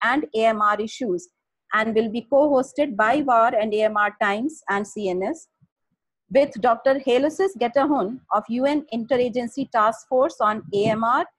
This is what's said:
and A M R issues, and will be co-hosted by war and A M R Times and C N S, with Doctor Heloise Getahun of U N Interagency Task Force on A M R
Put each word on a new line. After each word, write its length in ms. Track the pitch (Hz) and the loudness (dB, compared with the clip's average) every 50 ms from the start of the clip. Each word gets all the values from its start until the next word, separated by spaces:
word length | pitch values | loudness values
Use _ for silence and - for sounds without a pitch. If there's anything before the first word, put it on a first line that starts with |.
and 240 | - 226 254 294 311 - - | -2 0 0 0 -2 -4 -2
A 120 | 220 226 | 0 2
M 160 | 226 220 214 | 2 2 2
R 200 | 208 208 208 208 | 2 0 0 0
issues, 480 | 220 220 - - 254 202 180 175 - - _ _ _ _ _ _ _ - - | -4 -8 -6 -8 -4 -4 -4 -4 -6 -10 _ _ _ _ _ _ _ -4 -2
and 200 | 214 220 226 214 | -2 -2 0 0
will 160 | 220 226 220 | 0 0 0
be 180 | 208 240 226 - | -2 -8 -6 0
co-hosted 680 | 285 269 294 302 285 254 247 - - - 294 294 208 196 | 2 2 4 4 2 2 0 -2 -2 -4 -2 -2 0 0
by 240 | 220 220 247 302 | 2 2 2 0
war 320 | 294 269 240 226 226 240 247 | 2 2 4 4 4 4 2
and 180 | 214 214 220 208 | 0 -2 0 0
A 100 | 214 214 | 0 0
M 120 | 214 214 | 0 2
R 180 | 208 208 208 202 - | 0 0 -2 0 -2
Times 420 | 220 202 202 214 247 311 320 - - - | -2 -2 -2 -2 -4 -6 -8 -8 -8 -4
and 160 | 196 202 208 | -4 -4 -4
C 240 | 208 - 220 208 190 | -6 -8 -6 -4 -4
N 140 | 180 180 190 | -4 -2 -4
S, 240 | 220 320 - - _ _ _ _ _ _ _ _ _ _ _ _ _ _ _ _ - | -4 -6 -8 -12 _ _ _ _ _ _ _ _ _ _ _ _ _ _ _ _ 0
with 220 | 185 269 285 285 - 214 | 2 2 2 2 -2 -2
Doctor 400 | 214 247 226 226 - 269 269 277 | 0 0 0 2 2 0 0 0
Heloise 560 | 269 269 240 254 277 311 302 - 381 381 392 214 | 0 2 2 2 2 0 0 0 -2 -2 0 -2
Getahun 640 | 240 233 233 277 269 285 302 269 185 202 254 262 _ - 190 | -4 0 2 2 2 2 2 0 0 -4 -6 -10 _ -2 -2
of 100 | 214 214 - | -2 -2 -2
U 160 | 226 247 262 | -4 0 0
N 200 | 277 294 302 294 - 226 | 0 0 0 -2 -4 -8
Interagency 760 | 233 220 226 277 247 247 247 208 247 240 226 - 277 269 - | -8 -4 0 0 0 0 0 -2 -4 -6 -6 -6 -8 -8 -4
Task 380 | - 226 214 220 226 - - - | 0 2 2 2 0 -2 -8 -2
Force 280 | 262 254 262 330 - - | 0 2 2 2 0 0
on 220 | 233 208 214 214 - - 196 | 0 0 0 -2 -6 -6 -2
A 140 | 202 208 226 | 0 0 0
M 180 | 214 214 226 | 0 0 0
R 200 | 233 254 285 294 - _ | 0 0 0 0 -4 _